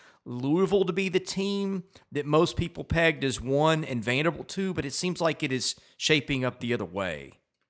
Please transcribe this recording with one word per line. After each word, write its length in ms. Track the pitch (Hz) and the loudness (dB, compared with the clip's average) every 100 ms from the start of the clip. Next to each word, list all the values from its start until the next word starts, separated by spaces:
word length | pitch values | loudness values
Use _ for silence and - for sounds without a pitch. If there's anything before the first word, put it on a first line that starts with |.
| - _ - | -20 _ -10
Louisville 580 | 123 135 165 190 202 | -4 0 2 4 4
to 80 | 185 | 2
be 160 | 180 190 | 0 0
the 140 | 180 | -2
team 640 | 185 190 196 202 196 196 180 - _ | -2 -2 -2 -2 -2 -4 -8 -16 _
that 140 | 139 143 | -6 2
most 320 | 151 170 - | 4 4 0
people 260 | 170 - | -4 -6
pegged 400 | 147 160 165 143 | -2 2 4 2
as 160 | 135 110 | -2 -2
one 460 | 120 139 156 160 156 | 0 2 4 2 0
and 180 | 123 | -2
Vanderbilt 460 | 110 131 160 147 - | 0 2 0 -2 -6
two, 240 | - 190 | -4 -4
but 120 | 160 143 | -2 -4
it 80 | |
seems 280 | - 180 165 | -4 -4 0
like 220 | 165 151 | 0 0
it 100 | 147 | -2
is 220 | 127 - - _ - | -2 -2 -6 _ -6
shaping 480 | - 156 - 139 | 2 2 2 0
up 160 | 127 - | -2 -2
the 140 | 120 | -2
other 100 | 120 | -2
way. 480 | 92 92 92 73 69 - _ _ _ | -2 -4 -4 -6 -10 -18 _ _ _